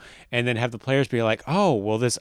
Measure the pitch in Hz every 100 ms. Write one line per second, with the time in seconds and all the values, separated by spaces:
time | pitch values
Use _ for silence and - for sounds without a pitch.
0 | - - - 120 120 117 120 113 - 135
1 | 139 120 113 110 - 170 202 120 101 110
2 | 123 -